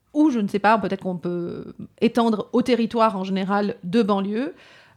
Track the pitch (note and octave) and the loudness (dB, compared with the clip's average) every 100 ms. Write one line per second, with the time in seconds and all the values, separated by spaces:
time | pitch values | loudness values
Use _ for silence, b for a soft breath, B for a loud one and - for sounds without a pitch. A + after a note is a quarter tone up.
0 | _ D4+ D#4 A#3+ G3+ G3+ G3+ A3+ F#3+ F#3+ | _ 2 2 4 0 2 4 4 2 -4
1 | F#3+ F3+ F3+ F3 F3 F3 - - - _ | -4 -6 -4 -4 -4 -8 -12 -14 -16 _
2 | A3+ - A#3 G#3+ - A#3+ B3 A#3+ A3+ A#3 | -4 0 0 0 -2 -2 0 0 0 2
3 | A3 G3 F#3+ F#3+ F#3+ G3+ G#3 - F3+ A3 | 0 0 -4 -2 0 0 -2 -4 -2 0
4 | G#3 G3 G3 A3 C#4+ b b b b | 2 2 0 -2 -4 b b b b